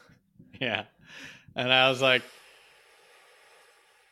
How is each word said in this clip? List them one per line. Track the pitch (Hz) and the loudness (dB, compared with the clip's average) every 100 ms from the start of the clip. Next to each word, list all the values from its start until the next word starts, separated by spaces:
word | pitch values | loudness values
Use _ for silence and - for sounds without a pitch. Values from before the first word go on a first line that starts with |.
| _ _ _ _ - - | _ _ _ _ -20 -10
Yeah. | 123 104 101 _ - - - - _ - | -6 -6 -10 _ -20 -20 -20 -20 _ -8
And | 127 | 0
I | 127 131 | 4 4
was | 123 | 2
like, | 135 127 - - - _ _ _ _ _ _ _ _ _ _ _ _ _ _ _ _ | 2 0 -2 -20 -20 _ _ _ _ _ _ _ _ _ _ _ _ _ _ _ _